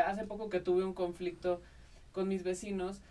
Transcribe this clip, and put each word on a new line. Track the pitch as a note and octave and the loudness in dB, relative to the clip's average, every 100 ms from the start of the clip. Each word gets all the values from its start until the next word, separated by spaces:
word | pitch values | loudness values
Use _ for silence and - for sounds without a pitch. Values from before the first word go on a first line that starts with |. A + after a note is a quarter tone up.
| E3+ | 4
hace | G3 G#3+ | 2 -4
poco | G#3 A3 | -4 -2
que | F3+ | 0
tuve | F3+ F3+ | 4 4
un | F#3+ | 4
conflicto | F#3 F3+ E3+ F3+ E3+ F3+ F3 - - - - - | 0 -2 0 -4 -2 0 0 -2 -18 -20 -20 -8
con | - F#3+ | -2 2
mis | F#3+ | 2
vecinos, | F3+ F#3 G#3 F#3+ F#3 G3 - | 2 -2 -2 -2 -2 -4 -12